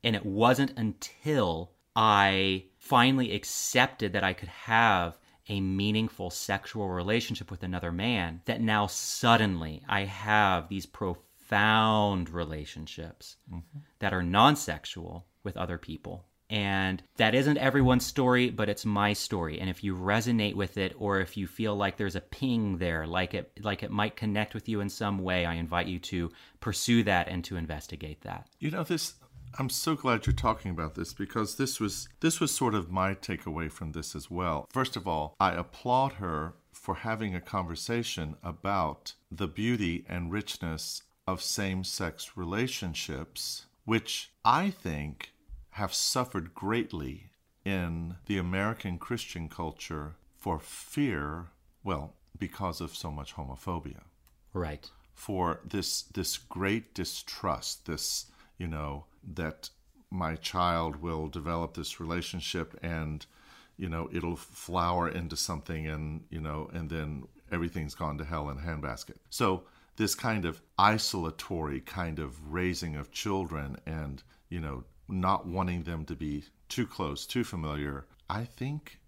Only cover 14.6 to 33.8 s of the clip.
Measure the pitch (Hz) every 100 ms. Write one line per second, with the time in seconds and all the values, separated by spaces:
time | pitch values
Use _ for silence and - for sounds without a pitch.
14.6 | - 76 - - 82 85 - _ 101 90
15.6 | 90 87 - 82 - 87 - _ _ 107
16.6 | 101 98 95 92 - - 110 123 139 143
17.6 | 135 139 127 127 123 - 127 123 123 113
18.6 | 104 101 110 101 104 104 - 98 82 78
19.6 | 92 90 101 92 92 107 117 117 104 95
20.6 | 98 - 95 - 104 98 90 - 90 -
21.6 | 110 101 98 - 101 90 - - 135 117
22.6 | 104 90 87 82 80 90 90 - - -
23.6 | 104 98 - 104 104 - 107 104 104 110
24.6 | - 107 101 - 104 98 92 90 85 82
25.6 | 82 87 87 87 - 92 85 - - _
26.6 | 113 98 - 117 104 92 - 90 85 92
27.6 | 80 76 - 76 78 76 - 85 - _
28.6 | 151 180 160 165 - - - - - -
29.6 | 135 - - 156 131 117 131 123 120 -
30.6 | 98 82 80 - 87 - 101 117 107 -
31.6 | 135 - 104 - - - 165 - 151 -
32.6 | 123 104 85 92 95 98 - 87 - 80
33.6 | 80 -